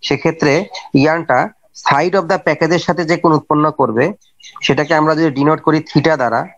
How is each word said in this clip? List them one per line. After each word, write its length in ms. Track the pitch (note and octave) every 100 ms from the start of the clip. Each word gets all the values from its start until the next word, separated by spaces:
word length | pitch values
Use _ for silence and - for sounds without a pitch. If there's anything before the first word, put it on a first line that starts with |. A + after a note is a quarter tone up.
| -
সেক্ষেত্রে 460 | C#3 E3 D#3+ D3+ C#3+ G3+ - - D3
ইয়ার্নটা 380 | D3+ E3 D#3+ B2+ G#3+ _ _ - -
side 280 | C#3 E3+ F#3+
of 40 | E3
the 80 | F#3+ -
প্যাকেজের 360 | D3 D#3+ E3+ -
সাথে 160 | E3+ E3
যে 60 | F3
কোণ 100 | E3+ D#3
উৎপন্ন 260 | - D3+ D3+ D3+
করবে, 240 | B2+ A2 D3 G#3 _ _ - - -
সেটাকে 260 | D3+ D3+ D#3+
আমরা 120 | D#3 D#3
যদি 120 | D#3+ C3
denote 220 | C#3+ D#3 -
করি 120 | D#3 D#3
theta 240 | - C#3+ D#3
দ্বারা 200 | B2 A2+ E3